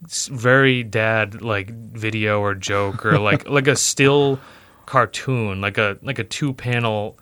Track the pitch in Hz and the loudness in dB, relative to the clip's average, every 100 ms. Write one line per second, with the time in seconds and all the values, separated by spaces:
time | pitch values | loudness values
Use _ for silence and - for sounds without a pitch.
0 | - - - 131 120 135 135 127 113 110 | -12 -8 -8 -2 4 6 4 2 -2 -2
1 | 110 113 104 110 113 101 98 113 110 113 | 0 0 -2 -6 -4 -4 -4 -12 -14 -6
2 | 110 110 107 104 101 95 95 101 101 - | -4 -2 0 0 0 -2 -2 0 -2 -2
3 | 110 104 104 98 - 139 135 123 - - | 2 2 4 0 0 2 2 2 0 4
4 | 135 143 143 135 - - - _ - 131 | 6 6 4 0 -6 -20 -20 _ -2 0
5 | 110 - - 127 107 95 98 101 104 98 | 0 -2 -4 -4 -4 -4 -2 0 0 -2
6 | 131 123 107 - 147 131 123 120 117 107 | -8 -8 -8 -6 -6 -6 -4 -2 0 -2
7 | 107 - | -4 -10